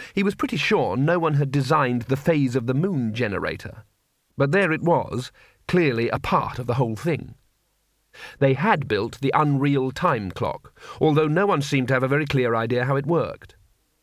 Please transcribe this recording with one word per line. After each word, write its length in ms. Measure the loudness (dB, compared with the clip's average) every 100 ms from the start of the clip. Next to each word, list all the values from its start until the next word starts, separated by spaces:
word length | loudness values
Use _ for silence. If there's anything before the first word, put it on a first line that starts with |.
| -6
he 100 | -2
was 120 | -2 -2
pretty 220 | -4 -2
sure 400 | 0 0 0 0
no 200 | 2 2
one 180 | 2 0
had 160 | 0
designed 500 | 0 2 2 2 0
the 140 | -2 -2
phase 360 | 2 2 2
of 140 | 0 0
the 60 |
moon 400 | 0 0 0 -2
generator. 720 | -2 -2 -2 -4 -6 -10 -16 -20 _ _ _ _ -2
But 160 | 2
there 220 | 2 2
it 80 | 2
was, 500 | 2 0 0 -6 -8 -14 -20 _ 0
clearly 400 | 2 2 2 0
a 100 | -2
part 400 | 0 0 0 -4
of 80 | -4
the 60 |
whole 240 | -2 -2 -2
thing. 380 | -4 -4 -6 -18 _ _ _ _ _ _ _ -20 -16 0
They 160 | 2 2
had 340 | 2 0 0
built 320 | -2 -2 -4
the 100 | 0
Unreal 580 | 2 2 2 2 2 0
Time 400 | 0 0 0 -4
Clock, 460 | -4 -6 -6 -14 -20 -14 0
although 300 | 2 4 2
no 160 | 2 2
one 160 | 0
seemed 260 | 0 0 2
to 60 |
have 100 | 0
a 60 | 2
very 160 | 0 0
clear 300 | 0 2 0
idea 280 | 0 0
how 140 | 0 0
it 80 | 0
worked. 500 | 0 0 -6 -16 -20 _ _ _ _